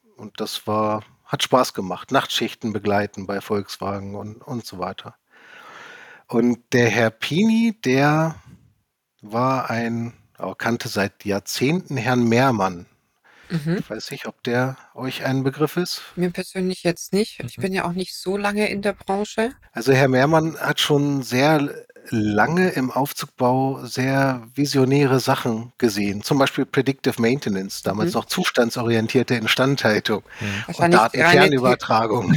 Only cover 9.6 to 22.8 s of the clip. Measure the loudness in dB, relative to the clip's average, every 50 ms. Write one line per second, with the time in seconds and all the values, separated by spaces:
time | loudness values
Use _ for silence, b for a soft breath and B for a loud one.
9.6 | -2 -2 -4 -4 -4 -4 -4 -4 -6 -8 -10 _ _ _ _ -10 -10 -10 -8 -6
10.6 | -4 -4 -2 -4 -6 -6 -2 -2 -2 -2 -4 -6 -6 -4 -4 -4 -4 -6 -4 -2
11.6 | 0 0 0 0 -4 -4 -6 -4 -2 0 2 2 2 4 4 4 4 4 2 2
12.6 | 0 -2 -4 -6 -14 -20 _ _ _ _ _ _ b b b b b -8 -6 -4
13.6 | -2 -2 -2 -4 -4 -6 -10 -12 -10 -10 -12 -12 -12 -12 -12 _ -4 -2 0 0
14.6 | 0 -2 -4 -8 -14 -20 -14 -10 -8 -8 -8 -6 -4 -2 -2 0 0 -2 -2 0
15.6 | -2 -2 0 -2 -4 -4 -6 -10 -12 -10 -6 -4 -4 -2 -2 -6 -8 -8 -6 -4
16.6 | -2 -2 -4 -2 -2 -2 -2 -4 -4 -4 -2 -2 -2 -2 -4 -8 -10 -10 -8 -6
17.6 | -6 -4 -2 -2 -2 -2 -4 -4 -6 -8 -10 -8 -6 -6 -4 -2 -2 -2 0 0
18.6 | 0 0 -2 -2 -2 -4 -4 -4 -4 -4 -2 -2 -2 -4 -2 -2 -2 -2 -4 -8
19.6 | _ _ -12 -2 2 4 4 6 6 4 4 4 4 4 4 4 2 0 -2 -4
20.6 | -4 -2 -2 0 2 2 2 2 2 2 0 -2 -2 -2 0 2 4 4 4 4
21.6 | 2 -2 -6 -10 -18 -20 _ -20 -8 -4 -2 0 0 2 2 2 2 2 2 2
22.6 | 2 2 0 0